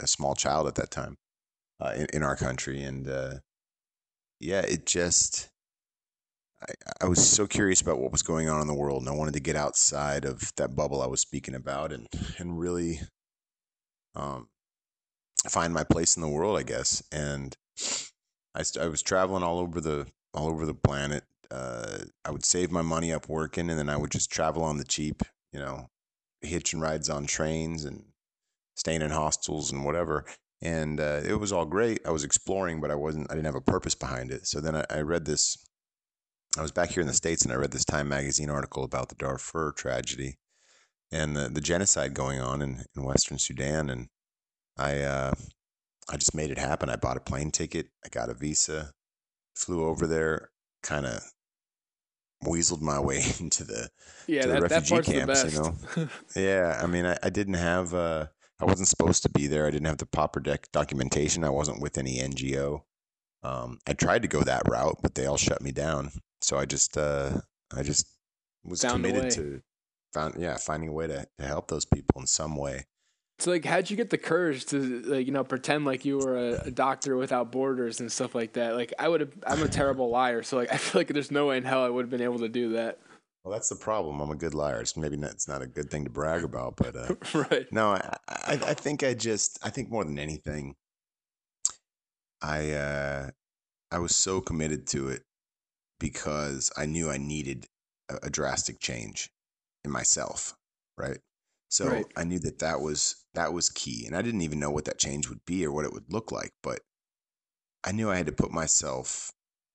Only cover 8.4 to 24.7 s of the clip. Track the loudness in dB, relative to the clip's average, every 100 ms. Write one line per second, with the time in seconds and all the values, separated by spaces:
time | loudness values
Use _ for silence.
8.4 | 2 2 2 0 0 0 -2 0 0 0
9.4 | 0 0 0 4 2 2 0 0 -2 -6
10.4 | -6 -2 -2 0 0 0 0 0 -2 -2
11.4 | -6 -8 -6 -4 -4 -8 -10 -8 -6 -6
12.4 | -6 -2 -2 0 -2 -4 -8 _ _ _
13.4 | _ _ _ _ _ _ _ -8 -6 -8
14.4 | -12 _ _ _ _ _ _ _ _ 0
15.4 | 2 2 2 2 2 2 4 2 0 0
16.4 | 2 2 0 -2 0 -2 -4 -4 -2 -4
17.4 | -6 -12 _ -8 -4 -4 -6 _ _ _
18.4 | _ -6 -4 0 0 0 2 4 4 2
19.4 | 0 0 -2 -2 -2 -2 -4 -12 _ -4
20.4 | -2 0 -2 0 0 2 -2 -2 -6 _
21.4 | -12 -8 -6 -6 -8 -8 -12 _ -8 -4
22.4 | 0 2 2 2 0 0 0 -2 -2 -4
23.4 | -2 -2 -2 0 0 0 -2 -2 -2 0
24.4 | 0 2 0